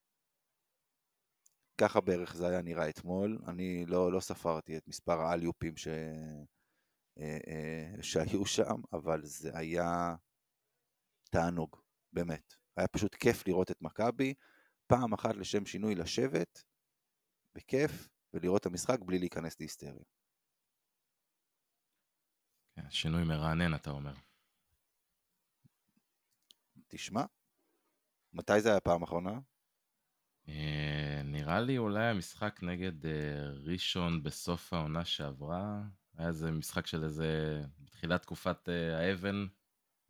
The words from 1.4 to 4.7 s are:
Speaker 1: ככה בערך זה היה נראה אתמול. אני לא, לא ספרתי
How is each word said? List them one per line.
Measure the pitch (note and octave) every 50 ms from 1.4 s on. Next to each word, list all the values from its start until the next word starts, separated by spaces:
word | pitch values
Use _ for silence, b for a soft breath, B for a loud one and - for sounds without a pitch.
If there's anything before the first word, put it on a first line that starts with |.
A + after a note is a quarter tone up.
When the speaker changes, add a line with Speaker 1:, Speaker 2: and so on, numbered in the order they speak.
| _ _ _ _ _ _ _ -
Speaker 1:
ככה | A2 G#2 - G#2+
בערך | F#2 F#2+ F2+ F2 F2 - E2+
זה | E2+ F2 F2
היה | F2+ F#2
נראה | F2 E2+ E2 E2 D#2+ D#2
אתמול. | D#2+ - - F2 F2+ F#2+ G2+ G#2+ A2 - - -
אני | F2 F2 F#2 F#2 F2+ F2 F2
לא, | E2+ F2+ F2+ F#2 F2
לא | F2+ F#2
ספרתי | - - F2 - - E2+ E2 D#2 - -